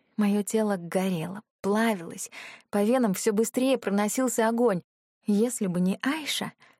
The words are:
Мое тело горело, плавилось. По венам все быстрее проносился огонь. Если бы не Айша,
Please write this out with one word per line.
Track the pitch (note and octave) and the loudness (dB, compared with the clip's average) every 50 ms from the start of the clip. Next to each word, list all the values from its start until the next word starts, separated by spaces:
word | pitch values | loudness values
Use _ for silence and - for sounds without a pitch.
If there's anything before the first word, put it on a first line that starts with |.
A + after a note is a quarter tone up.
| _ _ _ | _ _ _
Мое | - G#3 G3+ G3+ G#3 G3 | 0 0 2 2 0 0
тело | - - A3 A3 G#3 G3+ | 0 0 0 0 0 0
горело, | F3+ E3+ E3+ - F#3+ F#3 F#3+ F#3 D#3+ D#3+ E3+ F#3+ G#3 - _ _ _ - | -2 -4 -2 -2 0 0 0 -2 -2 -4 -6 -8 -12 -14 _ _ _ -2
плавилось. | F#3+ G#3 G#3+ A3+ A#3 G#3+ F3+ E3 F3 - - - - - - - - - - _ _ | 0 0 2 2 0 0 -2 -6 -10 -12 -12 -14 -14 -14 -16 -18 -18 -20 -20 _ _
По | - G3+ G3+ | 0 0 2
венам | G#3+ B3 C4 A#3+ G3+ F#3 | 4 4 4 2 2 0
все | - - A3+ G#3 | 0 0 0 2
быстрее | G3+ A3+ - - B3+ B3+ C4+ C4 A#3+ | 2 0 0 0 0 2 2 2 0
проносился | - G3 G3 G3+ G#3 G#3 - C4 C4 B3 - - A3 A3+ | 0 0 0 0 0 0 0 0 0 0 2 2 2 2
огонь. | A#3 A#3 B3 A#3 G3 E3+ - _ _ _ _ _ _ _ _ | 2 2 2 2 2 0 -4 _ _ _ _ _ _ _ _
Если | - G#3 G3+ A3+ B3 - - G#3+ F#3 | 0 2 2 2 2 0 -2 -2 -2
бы | E3+ F3+ | 0 0
не | F3+ F#3 G3+ - - | 0 0 0 -2 -2
Айша, | C4 D4+ D#4+ D4 C#4 - - G3+ - - _ - - _ | -4 -4 -2 -4 -4 -4 -4 -6 -8 -10 _ -20 -20 _